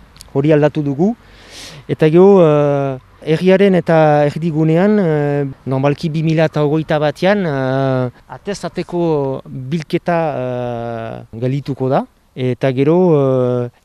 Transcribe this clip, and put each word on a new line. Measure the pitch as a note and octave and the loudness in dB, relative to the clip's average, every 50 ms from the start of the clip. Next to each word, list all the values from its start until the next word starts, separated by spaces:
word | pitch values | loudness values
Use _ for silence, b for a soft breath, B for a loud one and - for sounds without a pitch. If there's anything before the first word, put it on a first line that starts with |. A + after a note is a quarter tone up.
| - - - - - - - | -20 -20 -20 -20 -14 -6 -4
Hori | C#3 C#3 D#3 | -2 2 2
aldatu | D#3 D3 D3+ D3 - D#3 | 4 4 4 2 0 -2
dugu. | D3 C#3+ C#3 C3+ F3 G#3+ A#3 _ B B B B B B B B B B B C#3+ B - | -4 -4 -2 0 -2 -2 -2 _ B B B B B B B B B B B -16 B -8
Eta | C3+ - D#3+ D#3 | -2 0 2 4
gero, | D#3 F3 F#3 G3+ G3+ F#3+ E3+ | 6 6 8 8 8 6 6
eh, | D#3 D3+ D3 D3 C#3+ C#3+ C#3 C#3 C3+ C3+ B2+ _ _ _ - | 4 4 2 2 0 0 -2 -2 -4 -6 -8 _ _ _ -12
herriaren | - D3 D#3+ D#3 F3+ F#3 F#3+ F#3+ G3+ G3+ F#3 | -4 -4 -2 0 2 4 4 4 4 4 2
eta | F3 - - E3 D#3+ D#3 D3+ D3 D3 D3 | 2 2 2 4 4 4 4 4 4 2
erdigunean, | C#3+ - D#3 D#3 E3+ D3 D#3 D#3+ D#3+ D#3+ E3+ F#3+ G#3 G#3+ G#3 | 0 -2 -4 -4 -4 -2 0 2 2 2 2 2 2 2 2
eh, | F#3+ D#3+ D3+ D3 D3 D3 C#3+ C#3+ C#3+ C3+ C3+ _ - | 2 0 0 0 0 -2 -2 -2 -4 -6 -8 _ -8
normalki | B2+ C3+ C3 C3+ D3 C#3+ - - D#3+ | -6 -4 -2 0 -2 -2 -2 -4 -6
bi | D3 E3 | -4 -2
mila | D#3 D#3+ D#3 D#3 D#3+ | -2 0 0 0 0
eta | D#3 - D3+ D3+ | 0 0 -2 -2
hogeita | C#3+ D3+ D#3+ D3+ - E3 D3+ | 0 -2 -2 -2 -2 -2 -2
batean, | D3+ D3+ C3+ - F3 F#3 G#3 G#3 F#3 | -2 -2 -2 -2 0 0 0 0 -2
eh, | E3 C#3 C3+ C3 C3 C3 C3+ C3+ C3+ C3 B2+ B2+ B2 b b b - | -4 -2 -2 -2 -2 -2 0 0 0 0 -2 -2 -4 b b b -20
atez | C3 B2+ - G3+ G3 - | -20 -14 -10 -10 -10 -8
ateko | - E3 - F#3 E3+ - F3 F3 E3+ E3 D#3 D3 C#3 C3+ C3 - - | -8 -10 -8 -8 -8 -6 -4 -2 -2 0 0 -2 -2 -4 -6 -8 -10
bilketa, | D#3 C#3 C3+ B2+ C3 D#3 E3 D3+ - - E3 - - F3 E3 E3 D#3 C3+ | -14 -14 -12 -8 -6 -6 -6 -6 -4 -6 -4 -2 -2 -2 -2 -2 -2 -4
eh, | B2+ B2+ B2+ B2 B2 B2 A#2+ A#2+ A#2 A#2 A#2 A#2 A2+ A2+ A2+ B2 A#2+ A#2+ - - A2+ | -4 -6 -6 -6 -6 -6 -6 -6 -8 -8 -8 -8 -10 -10 -10 -12 -14 -16 -14 -10 -6
gelituko | A#2+ B2+ C3+ C#3+ C3+ - C3 - C3 C3 | -4 -4 -4 -4 -6 -8 -6 -4 -2 0
da. | C3+ F3+ B3 - _ _ _ _ - | 0 -2 -2 -4 _ _ _ _ -10
Eta | - B2+ B2+ B2 - - C3+ | -6 -4 -4 -4 -2 -2 -2
gero, | B2+ B2+ C#3 D3 E3 F3+ F#3 F3+ D#3 C#3+ C#3 C3+ C3 B2+ B2+ B2 B2 B2 B2 | 0 0 2 2 2 2 4 2 2 2 2 2 0 0 0 0 -2 -2 -4
eh, | A#2+ _ _ | -6 _ _